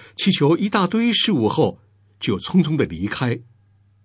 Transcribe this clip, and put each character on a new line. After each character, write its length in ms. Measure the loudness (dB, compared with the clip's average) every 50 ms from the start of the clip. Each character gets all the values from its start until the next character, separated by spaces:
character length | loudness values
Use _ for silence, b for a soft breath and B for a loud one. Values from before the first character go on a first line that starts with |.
| B B B
祈 160 | -2 0 0
求 240 | 2 2 2 2 2
一 140 | 2 0 0
大 180 | 0 0 0 0
堆 240 | 0 0 0 0
事 220 | 0 0 0 0 2
物 160 | 2 2 0
后 300 | 2 2 0 0 -2 -6 _ _ _ _ _ _ _ _
就 180 | -4 -4 -4 -4
匆 240 | -4 0 2 2 2
匆 140 | 2 0 -2
地 80 | -2
离 220 | -2 -4 -6 -6 -6
开。 340 | -4 -4 -2 -2 -4 -4 -8 -14 _ _ _ _ _ _ _ _ _ _ _